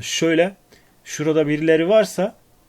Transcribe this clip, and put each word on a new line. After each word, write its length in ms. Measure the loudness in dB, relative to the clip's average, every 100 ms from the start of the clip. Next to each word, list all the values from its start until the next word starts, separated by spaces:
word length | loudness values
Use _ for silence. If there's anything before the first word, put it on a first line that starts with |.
şöyle, 540 | -10 -4 0 2 0 -4 _ _ _ _
şurada 440 | -14 -6 -2 0 0
birileri 420 | 0 2 2 4
varsa 460 | 2 2 -2 -6 -8 _ _